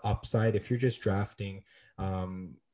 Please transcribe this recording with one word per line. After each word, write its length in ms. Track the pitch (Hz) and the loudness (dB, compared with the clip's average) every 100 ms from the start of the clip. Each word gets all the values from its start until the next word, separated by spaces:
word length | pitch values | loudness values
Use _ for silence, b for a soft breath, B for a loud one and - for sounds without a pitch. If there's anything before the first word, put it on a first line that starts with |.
upside. 520 | 104 101 - 117 110 101 | 0 0 2 2 4 2
If 140 | - | 0
you're 100 | 123 | 2
just 220 | 127 - | 2 2
drafting, 600 | - 98 104 - 98 98 - B B B | 2 2 0 -4 -8 -8 -16 B B B
um, 580 | 95 95 92 92 90 - _ | -4 -2 -4 -6 -10 -14 _